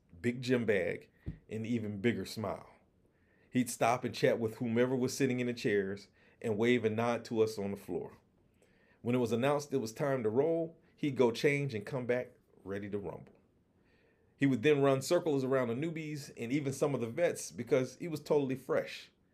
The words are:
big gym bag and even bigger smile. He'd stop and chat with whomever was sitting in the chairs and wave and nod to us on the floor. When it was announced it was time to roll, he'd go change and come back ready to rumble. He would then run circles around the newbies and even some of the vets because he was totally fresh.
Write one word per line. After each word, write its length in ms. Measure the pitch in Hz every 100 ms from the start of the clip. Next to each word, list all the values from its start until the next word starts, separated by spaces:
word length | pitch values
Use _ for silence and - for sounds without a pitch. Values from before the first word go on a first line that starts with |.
| _ 87
big 200 | 117 123
gym 220 | 120 123
bag 440 | 110 98 87 95 - _ - - -
and 160 | 110 113
even 340 | 120 104 101
bigger 240 | 117 98
smile. 420 | 92 - 101 82 - - _ _ _ _ _ _ _
He'd 200 | 123 123
stop 340 | - 117 123
and 100 | 123
chat 240 | - 131 110
with 180 | 110 -
whomever 380 | 120 113 127
was 220 | 131 123 -
sitting 240 | 135 123
in 80 | 123
the 60 |
chairs 540 | 120 120 104 95 101 - _ _ _
and 160 | 117 104
wave 280 | 117 123
and 100 | 110
nod 300 | 107 120 117
to 180 | - 113
us 160 | 110 107
on 140 | 98
the 40 | 98
floor. 360 | - 82 - - _ _ _ _ _ _ _ _
When 120 | 117
it 40 | 127
was 140 | 117
announced 400 | 117 139 147 147
it 80 | 135
was 120 | 110
time 300 | 110 147 135
to 80 | 107
roll, 460 | 117 156 165 165 - _ _
he'd 200 | 151 123
go 140 | 175
change 440 | - 151 143 139
and 120 | 107 101
come 200 | 139 120
back 260 | 123 127 - _ _
ready 240 | 92 98 104
to 80 | 101
rumble. 340 | 90 - - _ _ _ _ _ _ _ _ _ _ _
He 100 | 139
would 160 | 123
then 200 | 131 143
run 180 | 139 131
circles 440 | - 175 175 139
around 240 | 127 135 120
the 60 |
newbies 560 | 117 165 160 156 151 139 -
and 160 | 117
even 200 | 147 139
some 220 | - 147
of 60 | 131
the 60 | 113
vets 440 | 143 170 - -
because 460 | 165 120 135 127 -
he 80 | 170
was 120 | 147
totally 360 | - 151 135 131
fresh. 540 | - 151 - - - _ _